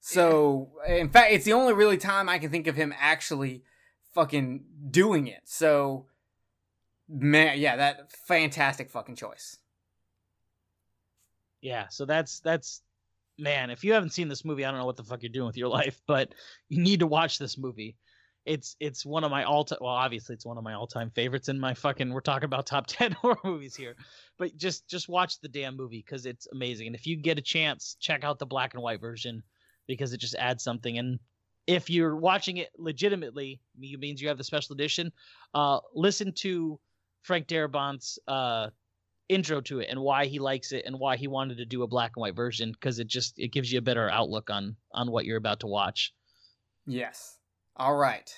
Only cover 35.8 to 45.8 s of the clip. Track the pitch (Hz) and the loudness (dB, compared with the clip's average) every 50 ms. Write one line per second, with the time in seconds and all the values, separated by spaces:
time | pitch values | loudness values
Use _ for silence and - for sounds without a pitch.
35.8 | - - _ 160 165 202 196 - 214 190 180 - - 196 185 175 165 160 156 147 | 0 -6 _ 2 2 2 2 2 -4 -6 -6 -6 -4 -4 -2 -2 -2 -4 -6 -8
36.8 | _ _ _ _ _ _ _ _ _ - 180 175 151 _ 165 160 156 147 131 147 | _ _ _ _ _ _ _ _ _ -2 -2 -2 0 _ -2 0 0 0 -2 -2
37.8 | 139 139 139 131 - - - - _ - 135 135 131 123 117 113 110 107 - _ | -4 -2 -6 -8 -10 -12 -14 -12 _ -6 -4 -2 -2 0 -2 -2 -4 -6 -8 _
38.8 | _ _ _ _ _ _ _ _ _ _ 190 190 180 143 156 143 127 - 143 131 | _ _ _ _ _ _ _ _ _ _ 0 2 2 0 -2 -4 -4 -6 -6 -6
39.8 | - - 123 135 135 139 139 135 143 139 139 147 135 135 135 135 - - - 127 | -6 -6 -6 -4 0 0 2 2 0 0 -2 -4 -2 -2 -2 -4 -4 -8 -8 -8
40.8 | - - 131 131 131 135 131 123 135 143 135 135 135 135 123 117 123 117 120 123 | -8 -8 -8 -6 -2 -2 -2 -2 -2 -6 -4 -4 -4 -6 -6 -10 -10 -8 -6 -4
41.8 | 123 113 117 123 120 113 113 120 113 104 90 87 120 123 113 110 117 113 113 - | -4 -2 0 -2 -2 -2 -4 -6 -6 -6 -4 -4 -4 -4 -4 -4 -6 -6 -8 -6
42.8 | - 139 123 113 117 110 - 127 120 - - - - 120 - 143 131 120 123 123 | -6 -6 -4 -4 -6 -6 -4 -4 -4 -6 -6 -8 -8 -4 -4 -4 -4 0 -2 0
43.8 | 117 127 123 117 113 101 90 110 117 73 101 110 110 - 104 101 101 98 110 - | 0 0 0 2 0 0 2 0 0 0 -2 -6 -6 -4 -6 -6 -6 -6 -10 -12
44.8 | _ _ - - 120 123 113 117 - - 113 113 107 107 104 104 - 110 101 101 | _ _ -6 -6 -4 -2 0 -2 -2 0 -4 -4 -2 -2 -4 -4 -4 -4 -2 -2